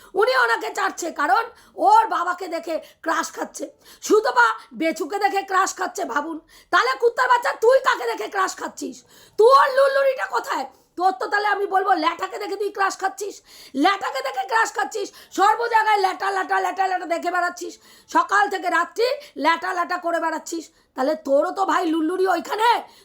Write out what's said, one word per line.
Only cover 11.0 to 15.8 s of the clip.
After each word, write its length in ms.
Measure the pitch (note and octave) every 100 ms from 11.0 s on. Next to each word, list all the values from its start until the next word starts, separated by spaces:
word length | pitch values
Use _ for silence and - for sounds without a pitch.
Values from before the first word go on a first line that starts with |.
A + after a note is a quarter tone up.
| F#4
তো 140 | F#4 -
তাহলে 220 | G#4 G#4
আমি 180 | G4+ G4+
বলবো, 280 | F#4+ G4
ল্যাটাকে 440 | F4+ D#4 E4+ C#4+ A4+
দেখে 180 | G4+ G4
তুই 140 | G4+
ক্রাশ 280 | G4+ F#4+ -
খাচ্ছিস, 440 | F#4+ - G4+ - _ - -
ল্যাটাকে 480 | C4 E4+ G4 - -
দেখে 240 | C5+ G4 F#4+
ক্রাশ 260 | A4+ A4+
খাচ্ছিস, 400 | - G4 A4 G4 - -
সর্ব 380 | - G4+ A4 A#4
জায়গায় 300 | A4